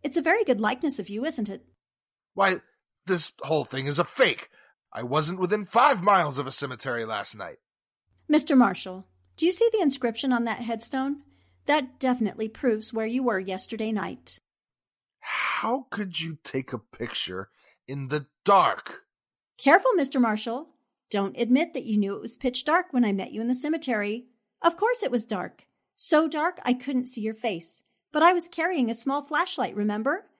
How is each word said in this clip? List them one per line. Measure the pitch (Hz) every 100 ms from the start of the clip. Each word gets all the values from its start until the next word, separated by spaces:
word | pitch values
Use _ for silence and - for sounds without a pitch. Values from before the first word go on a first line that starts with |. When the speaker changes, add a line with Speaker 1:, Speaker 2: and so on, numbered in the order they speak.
Speaker 1:
It's | - 349
a |
very | 311 403
good | 403 214
likeness | 214 254 302 277
of | 190
you, | 202 285
isn't | 294 208
it? | 190 _ _ _ _ _ _ _
Speaker 2:
Why, | - 196 180 _ _ _ _ -
this | 180 156 -
whole | - 156 135
thing | 131 135
is | 143
a |
fake. | 175 - 226 117 - _ _ _ _
I | -
wasn't | 120 147 151 185
within | 180 208
five | 202 226 277 233
miles | 185 196 156 131
of | 135
a |
cemetery | - 139 123 139 120 113
last | 107 98 110
night. | 90 71 _ _ _ _ _ _ _
Speaker 1:
Mister | 302 302 269
Marshall, | 220 180 - 185 190 _ _ -
do | 330
you |
see | 349 466
the | 440
inscription | 311 254 240 226 269
on | 247
that | 233 214
headstone? | 233 226 - 262 269 285 _ _ _ _ -
That | 302 254 -
definitely | 262 247 214 - 220
proves | 220 262 220 214
where | 220 220
you | 247
were | 254 196
yesterday | 190 185 - 214 220
night. | 214 180 - - - _ _ _ _ _ _ _ _
Speaker 2:
How | - - - - 214 262 254
could | - 202 175
you | 165 156
take | - 135 131
a | 120
picture | - - 117 - - 92 98 _ _ _ -
in | 139 135
the | 151 139 _ -
dark? | 196 147 98 - - _ _ _ _ _ _
Speaker 1:
Careful, | - 330 523
Mister | 403 269 269
Marshall. | 240 214 226 233 320 _ _ _ _
Don't | 202 196 -
admit | 226 254 339
that | 311 -
you | 208
knew | 196 196
it |
was | - -
pitch | 262 254
dark | - 330 349
when | 262
I | 226
met | 196 185
you | 214
in | 233
the | 254
cemetery. | 285 320 294 220 202 226 247 _ _ _
Of | 339 339
course | 427 480
it | 311
was | 233 214
dark. | 196 - _ _ _ _ _
So | - 302 320
dark | 311 320 359
I | -
couldn't | 247 269 254 247
see | -
your | 214
face. | 220 233 170 - - _ _ _
But | 302
I | 330
was | 359 330
carrying | - 330 349 233
a |
small | 208 - 277
flashlight, | 277 302 370 - 226 -
remember? | 208 208 226 359 -